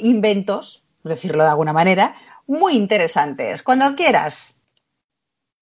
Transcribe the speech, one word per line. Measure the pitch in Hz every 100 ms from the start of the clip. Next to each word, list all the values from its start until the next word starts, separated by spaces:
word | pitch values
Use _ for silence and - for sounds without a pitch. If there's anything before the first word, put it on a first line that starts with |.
inventos, | 220 233 214 202 196 196 - - _ _
por | 160
decirlo | 160 185 151
de | 156
alguna | 151 156
manera, | 156 175 185 240 - - - -
muy | 294 381 262
interesantes. | 202 214 165 - 147 135 117 -
Cuando | - 262 277 277
quieras. | 339 185 151 - - - _ _ _ _ _ _ _ _ _ _